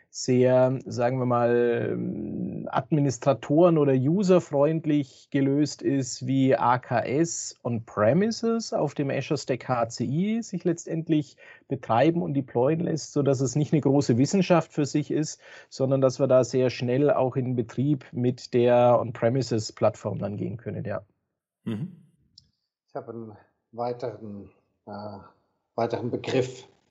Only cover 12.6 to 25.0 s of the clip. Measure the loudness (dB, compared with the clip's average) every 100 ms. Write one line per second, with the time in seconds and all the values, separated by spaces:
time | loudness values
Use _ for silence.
12.6 | 2 2 -2 -4 -4 0 2 2 0 -2
13.6 | 0 2 4 2 4 2 2 2 2 2
14.6 | 2 -4 -2 -2 -2 -2 -4 -8 -20 -20
15.6 | -18 -4 0 2 2 2 4 4 4 2
16.6 | 0 0 -2 2 2 2 0 -2 -2 -4
17.6 | -4 -2 -2 -2 -4 -2 -2 -2 -2 2
18.6 | 4 4 6 4 0 -2 0 0 -2 -4
19.6 | -4 -2 -2 -2 -6 -6 -6 -6 -8 -8
20.6 | -10 -10 -8 -10 -12 _ _ _ _ _
21.6 | -10 -8 -8 -14 _ _ _ _ _ _
22.6 | _ _ _ -16 -14 -14 -14 -18 _ _
23.6 | _ -8 -6 -6 -8 -10 -14 -16 -16 _
24.6 | _ _ -18 -16